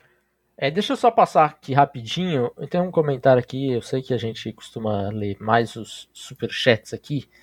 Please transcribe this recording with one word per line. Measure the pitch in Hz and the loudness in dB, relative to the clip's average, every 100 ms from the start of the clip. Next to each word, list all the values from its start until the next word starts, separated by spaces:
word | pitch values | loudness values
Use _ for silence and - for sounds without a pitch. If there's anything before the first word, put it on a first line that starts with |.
| _ _ _ _ _ - | _ _ _ _ _ -6
É, | 139 | -4
deixa | 170 208 | -2 -2
eu | 254 | 2
só | 240 | 2
passar | 226 180 175 151 | 4 4 6 2
aqui | - - | 0 0
rapidinho. | 135 139 127 113 165 185 139 120 - 87 | 2 2 0 -8 -6 -2 0 -2 -6 -6
Tem | 180 | -4
um | 180 | 0
comentário | 170 147 127 135 127 | 0 0 2 4 4
aqui, | - 131 135 | 2 -4 -2
eu | 120 | -2
sei | - 131 | -2 -6
que | 131 | -2
a | 120 | -4
gente | 113 110 113 | -4 -8 -10
costuma | - - 120 110 101 98 | -12 -14 -6 -4 -2 -4
ler | 107 101 98 | -4 -6 -6
mais | 107 117 113 117 | 0 2 0 -6
os | 101 - - | -14 -16 -20
superchats | - - 135 156 - 131 113 - | -20 -18 -8 -8 0 2 2 0
aqui. | 117 - 143 - _ | -14 -8 -8 -8 _